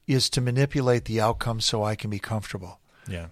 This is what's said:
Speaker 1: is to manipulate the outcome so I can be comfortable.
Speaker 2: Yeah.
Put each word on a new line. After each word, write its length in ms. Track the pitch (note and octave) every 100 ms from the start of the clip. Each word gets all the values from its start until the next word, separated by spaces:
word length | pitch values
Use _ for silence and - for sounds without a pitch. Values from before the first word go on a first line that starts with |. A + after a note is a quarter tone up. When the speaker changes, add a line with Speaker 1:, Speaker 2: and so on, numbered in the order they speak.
| -
Speaker 1:
is 220 | C3 -
to 100 | -
manipulate 640 | B2 B2 C#3 D3 B2+ A#2+ A#2
the 160 | A2
outcome 400 | A2 A#2 - A2+
so 220 | - A2+
I 120 | G#2+ G#2+
can 140 | G#2+
be 100 | G#2
comfortable. 600 | - A2 G2+ G2+ F2+ - _ _ -
Speaker 2:
Yeah. 180 | F2+ E2